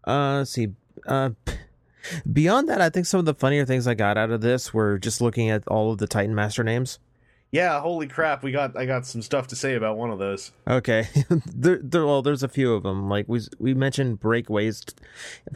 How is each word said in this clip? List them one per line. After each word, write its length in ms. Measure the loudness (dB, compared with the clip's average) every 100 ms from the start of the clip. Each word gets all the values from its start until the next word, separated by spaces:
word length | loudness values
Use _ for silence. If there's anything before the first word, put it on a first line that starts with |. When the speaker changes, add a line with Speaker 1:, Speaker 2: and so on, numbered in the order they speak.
| 0
Speaker 1:
Uh, 320 | 0 2 0
let's 120 | -2
see. 180 | -2 -2 -4 _ -18 -2
Uh, 240 | 0 0 -2 -8 -8 -12 _ _ _ -12 -8 0
beyond 380 | 2 4 4 2
that, 120 | 2
I 80 | 2
think 180 | 2 2
some 140 | 2
of 60 | 2
the 80 |
funnier 300 | 2 2 2
things 220 | 2 2 2
I 80 |
got 220 | 2 2 2
out 140 | 2
of 100 | 2
this 320 | 2 0 0
were 260 | 2 2 2
just 220 | -2 0
looking 300 | 0 2 0
at 160 | 0 0
all 240 | 0 2
of 60 | 0
the 80 | -2
Titan 280 | 0 0
Master 300 | 0 0 0
names. 340 | 0 0 -2 -8 _ _ _ _ _
Speaker 2:
Yeah, 280 | 0 0 0
holy 260 | -2 -4 -4
crap! 380 | -2 0 0
We 80 | -2
got, 240 | -2 -2 -4
I 100 | -2
got 180 | -4 -4
some 160 | -10
stuff 260 | -2 -4 -4
to 80 | -6
say 180 | -2
about 220 | -2 -2 -2
one 140 | -4
of 100 | -4
those. 320 | -4 -6 -10 _ -2
Speaker 1:
Okay, 400 | 0 2 0 2 -2 2
<laughs> 180 | 0 -2
there, 340 | 0 2 2
there, 240 | 0 0 2
well, 160 | 2
there's 220 | 2 -2
a 40 | -2
few 260 | 0 2
of 120 | 2 0
'em. 220 | -2 0
Like, 180 | -2 0
we, 120 | -4 -4 -4
we 160 | 0
mentioned 460 | 2 0 0 -2 0
Breakaways. 760 | 0 0 0 0 0 -4 -12 -20 -20 -18 -16 -16 -16